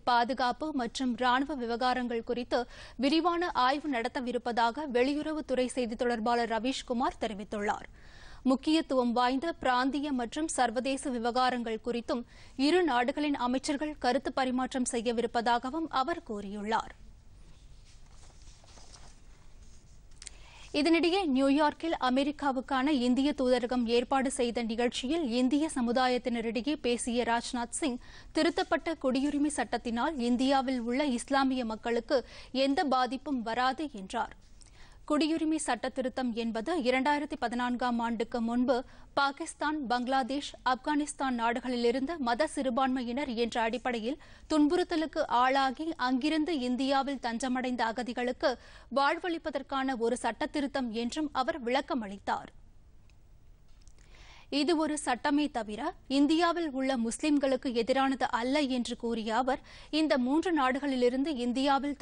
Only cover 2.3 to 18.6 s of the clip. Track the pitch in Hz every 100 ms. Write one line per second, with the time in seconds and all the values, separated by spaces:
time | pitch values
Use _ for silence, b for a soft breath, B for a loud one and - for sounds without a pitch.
2.3 | 240 247 269 240 B B - 262 320 339
3.3 | 339 349 - 254 285 302 247 240 285 247
4.3 | 240 240 240 233 254 302 240 262 294 302
5.3 | 311 - 254 254 - 240 233 240 233 220
6.3 | 240 226 226 247 262 - 240 277 - 226
7.3 | 202 214 214 208 - - B B B B
8.3 | B 254 254 - 320 320 262 240 233 247
9.3 | 262 339 339 262 247 269 285 294 254 233
10.3 | 302 320 - 240 226 262 269 302 240 233
11.3 | 233 254 247 233 220 247 240 233 247 247
12.3 | B B - 277 359 339 247 247 - 294
13.3 | 277 247 262 - 294 302 302 247 262 302
14.3 | 269 262 254 254 240 247 240 233 233 226
15.3 | 240 233 240 254 311 320 262 262 339 -
16.3 | 208 202 208 208 220 - - - - -
17.3 | - - - - - - - - - -
18.3 | - - -